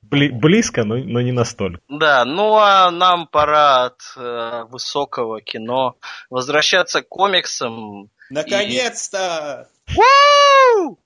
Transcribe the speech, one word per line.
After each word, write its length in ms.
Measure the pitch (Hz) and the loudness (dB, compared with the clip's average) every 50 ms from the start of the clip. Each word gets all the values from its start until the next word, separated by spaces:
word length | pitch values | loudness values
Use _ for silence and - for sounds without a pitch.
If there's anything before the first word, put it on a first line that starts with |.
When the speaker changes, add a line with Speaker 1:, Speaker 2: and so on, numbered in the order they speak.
Speaker 1:
бли-, 300 | _ _ - 143 143 147 | _ _ 0 0 0 0
близко, 520 | 127 113 104 156 185 226 220 - - - 110 | 0 0 2 2 4 2 0 -2 -4 -4 -4
но, 120 | 104 113 | -2 -4
но 240 | 123 131 - 120 120 | -6 -6 -4 -4 -4
не 100 | 123 123 | -2 -2
настолько. 480 | 127 123 117 - - - 104 92 85 85 _ _ | -2 -2 -4 -4 -4 -8 -8 -8 -8 -10 _ _
Speaker 2:
Да, 340 | 139 147 160 151 143 127 120 | -6 -2 0 2 2 2 2
ну 300 | 123 147 185 208 214 214 | 0 -2 -2 0 2 2
а 320 | 214 214 202 196 190 185 180 | 4 4 4 4 4 4 2
нам 360 | 170 170 180 185 180 175 165 | 2 2 2 2 2 0 -4
пора 580 | _ - 151 151 147 151 151 147 143 135 127 123 | _ 0 0 2 2 4 4 4 4 4 4 2
от, 140 | 123 _ _ - - - | 0 _ _ -20 -20 -18
э, 480 | 135 123 120 120 120 117 117 120 120 113 113 | -12 -10 -10 -8 -8 -8 -8 -8 -10 -12 -12
высокого 720 | 123 123 - - - 143 143 - - - 120 110 110 107 | -14 -14 -12 -8 -6 -6 -6 -6 -6 -8 -6 -6 -8 -10
кино 540 | _ - - 117 110 117 123 131 131 123 120 _ - - - - - _ | _ -12 -12 -10 -8 -4 -4 -2 -2 -4 -6 _ -20 -18 -18 -18 -18 _
возвращаться 720 | 127 127 123 135 147 151 151 - 196 185 175 - - 160 | -8 -8 -6 -2 -2 0 0 2 0 0 0 0 -4 -6
к 80 | 131 _ | -6 _
комиксам. 1000 | - 170 185 202 190 180 - - - - 139 117 113 117 110 104 101 101 98 110 _ _ - _ | -4 -2 -2 0 0 -2 -2 -4 -8 -8 -8 -8 -8 -10 -14 -14 -14 -16 -18 _ _ _ -20 _
Speaker 3:
Наконец-то! 1400 | 135 147 151 143 196 196 208 208 247 254 254 233 220 - - - - 190 190 180 170 160 151 147 135 120 - _ _ _ _ | -8 -8 -6 -4 -2 -4 -2 -2 -4 -4 -4 -4 -6 -8 -14 -10 -8 -6 -6 -6 -6 -8 -8 -10 -12 -12 -16 _ _ _ _
Speaker 2:
И 60 | - - | -6 0
Вау! 1040 | - 440 508 554 554 554 587 587 571 571 571 554 539 539 508 466 415 349 277 185 _ _ | 2 4 6 6 6 6 6 6 6 6 6 6 6 6 6 4 2 0 -2 -8 _ _